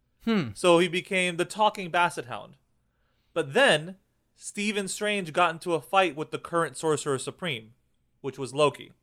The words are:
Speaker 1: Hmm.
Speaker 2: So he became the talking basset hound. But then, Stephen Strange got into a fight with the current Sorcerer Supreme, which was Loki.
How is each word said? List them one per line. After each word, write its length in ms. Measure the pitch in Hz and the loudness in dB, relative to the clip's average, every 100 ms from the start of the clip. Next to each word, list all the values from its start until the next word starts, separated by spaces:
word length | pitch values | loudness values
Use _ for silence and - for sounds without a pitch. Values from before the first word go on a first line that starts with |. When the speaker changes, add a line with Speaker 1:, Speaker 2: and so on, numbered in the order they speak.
| _ _ - | _ _ -2
Speaker 1:
Hmm. 240 | 220 131 | 0 -2
Speaker 2:
So 260 | 101 180 170 | 0 4 6
he 80 | 180 | 4
became 500 | 175 170 190 180 170 | 0 -4 -2 -2 -2
the 80 | 175 | -4
talking 460 | 196 214 214 180 | 0 0 0 -2
basset 340 | 175 175 160 120 | 0 0 0 -10
hound. 300 | 110 - 135 _ _ _ _ _ _ _ | -10 -14 -20 _ _ _ _ _ _ _
But 200 | - 151 | -4 0
then, 440 | 156 269 156 160 190 _ _ _ _ | 4 4 4 0 -14 _ _ _ _
Stephen 520 | - - 208 208 190 | -14 -6 -2 -2 -4
Strange 440 | - 208 208 175 | -4 -2 -2 -2
got 180 | 151 175 | 2 2
into 200 | 165 180 165 | 0 -2 -4
a 60 | |
fight 340 | - 196 185 143 | 0 2 2 0
with 160 | 151 | -8
the 80 | 143 | -8
current 360 | - 170 160 127 | -4 -2 -2 -2
Sorcerer 420 | 160 151 151 131 | -2 0 0 -4
Supreme, 540 | 135 131 180 123 110 _ _ _ _ _ | -4 -8 -8 -8 -12 _ _ _ _ _
which 180 | 139 131 | -10 -8
was 140 | 131 | -6
Loki. 400 | 135 147 135 - _ | 2 2 2 -10 _